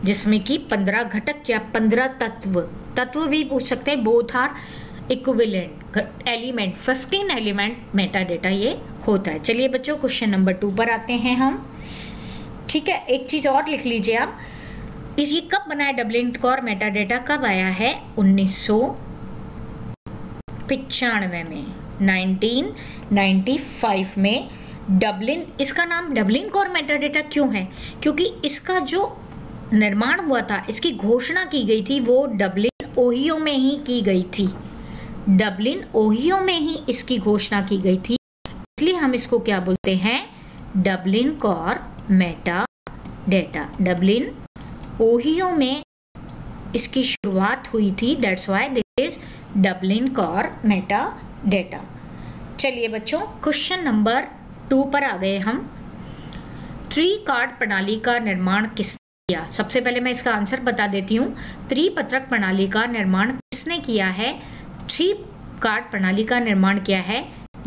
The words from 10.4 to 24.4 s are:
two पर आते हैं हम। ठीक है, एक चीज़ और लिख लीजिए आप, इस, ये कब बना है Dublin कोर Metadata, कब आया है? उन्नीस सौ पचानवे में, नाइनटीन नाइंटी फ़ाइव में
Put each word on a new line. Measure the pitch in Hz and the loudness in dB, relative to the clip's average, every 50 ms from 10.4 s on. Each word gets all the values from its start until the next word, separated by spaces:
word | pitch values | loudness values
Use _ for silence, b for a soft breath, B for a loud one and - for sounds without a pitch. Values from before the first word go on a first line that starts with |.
| 190 190 185 | 4 4 2
two | 185 - 202 | 2 -2 -2
पर | 190 208 226 233 | 0 0 0 0
आते | 226 220 220 - 240 | 0 -2 -2 -4 -2
हैं | 240 220 247 247 | 0 0 2 2
हम। | 247 262 269 269 269 - - B B B B B B B B B B B B B B B B B - - - | 4 2 2 2 -2 -8 -12 B B B B B B B B B B B B B B B B B -14 -10 -4
ठीक | - 311 294 381 | -4 -2 0 0
है, | 359 - - | -4 -2 0
एक | - 247 269 269 - | 0 0 0 0 -2
चीज़ | - 311 269 285 | -4 0 2 4
और | 262 277 302 311 | 4 4 2 2
लिख | 302 262 - | -2 -2 -2
लीजिए | 254 233 226 190 214 226 | -2 0 0 2 2 2
आप, | 226 269 311 - B B B B B B B B B B B B - - - - - | 2 0 -2 -4 B B B B B B B B B B B B -12 -12 -6 -2 -2
इस, | 294 285 294 | 0 0 0
ये | 339 | -2
कब | 330 - - 403 403 311 | -2 0 -2 -2 -2 -2
बना | 302 285 285 | -2 0 0
है | 277 277 | 0 0
Dublin | 247 233 214 226 240 240 247 | 0 -2 0 0 0 0 0
कोर | 240 - - 247 254 262 | -2 0 2 2 2 2
Metadata, | 247 233 208 190 214 208 196 208 208 196 233 247 | 2 -2 -2 0 0 0 0 0 0 0 0 -2
कब | 247 - 294 302 254 | 0 0 0 2 2
आया | 226 196 185 185 | 2 2 2 2
है? | 190 190 185 220 247 302 - - - - - | 0 0 2 0 0 0 -2 -8 -8 0 4
उन्नीस | 202 190 190 196 196 190 190 - - | 6 6 6 6 4 2 2 0 2
सौ | - 208 220 254 277 - - - - - - - - - - - - - - - - - - - - - _ _ - - - - - - - - - | 2 4 4 4 2 -2 -6 -10 -12 -10 -10 -10 -10 -10 -10 -12 -12 -12 -12 -10 -10 -10 -10 -10 -12 -12 _ _ -14 -12 -12 -12 -12 -12 -14 -12 -12
पचानवे | - - - - 269 262 262 - - - 254 240 226 208 196 180 175 170 165 | -10 -10 -4 -4 -4 -4 -4 -6 -4 -2 -2 0 0 0 -2 -2 -4 -4 -6
में, | 165 156 294 - - - - - - - - | -8 -8 -10 -10 -10 -12 -12 -12 -12 -2 2
नाइनटीन | 196 190 190 185 185 190 190 185 - 220 240 254 330 415 - B B B B B B B 208 | 2 4 4 4 2 2 0 2 2 2 2 2 0 -2 -6 B B B B B B B 2
नाइंटी | 202 196 190 190 190 190 247 269 311 | 4 6 6 6 4 4 4 0 0
फ़ाइव | - - - - - 220 202 190 190 190 - 202 | -2 -6 -6 -2 0 2 2 2 0 -2 0 2
में | 190 202 214 269 | 2 2 2 0